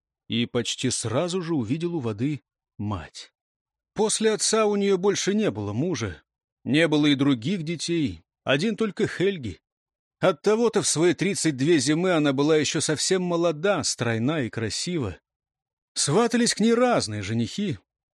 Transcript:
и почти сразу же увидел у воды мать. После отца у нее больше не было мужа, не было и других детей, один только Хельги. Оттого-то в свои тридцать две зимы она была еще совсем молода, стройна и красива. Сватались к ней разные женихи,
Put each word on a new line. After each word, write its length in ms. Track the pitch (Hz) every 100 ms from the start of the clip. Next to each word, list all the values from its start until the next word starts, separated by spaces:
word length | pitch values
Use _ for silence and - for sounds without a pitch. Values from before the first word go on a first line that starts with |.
| _ _ -
и 180 | 113 120
почти 440 | 123 113 - 127
сразу 520 | - 113 123 175 185
же 120 | 165
увидел 420 | 156 104 160 175 170
у 40 |
воды 420 | 117 104 139 147 _ _ _ -
мать. 540 | 104 92 73 - - _ _ _ _ _ _
После 380 | - 214 - 220
отца 340 | 208 - 220 214
у 100 | 202
нее 220 | 202 190
больше 360 | 202 180 185
не 160 | 208 196
было 220 | 104 101
мужа, 500 | 104 175 135 107 78 _ _ _ _
не 240 | - 147 165
было 180 | 151 147
и 80 |
других 480 | 139 139 123 127 196
детей, 640 | 151 170 - 170 131 82 _ _
один 320 | - 139 220 208
только 300 | 220 - 185
Хельги. 540 | - 190 185 110 85 _ _ _ _ _ -
Оттого-то 600 | 175 180 202 220 233 214
в 60 | 139
свои 260 | 147 175
тридцать 420 | 151 180 175 160 127
две 220 | 143 165
зимы 340 | 120 156 185
она 200 | 165 147
была 240 | 135 147 156
еще 240 | 143 160
совсем 420 | 151 151 - 185
молода, 600 | 180 170 170 151 196 180
стройна 600 | - - 117 113 120 160
и 80 | 117
красива. 680 | - 110 - 175 175 104 82 _ _ _ _ _ _ _
Сватались 600 | - - 170 233 240 233
к 60 | -
ней 140 | 226
разные 480 | 233 247 185 107 104
женихи, 560 | 95 113 113 - 202 117 _ _ _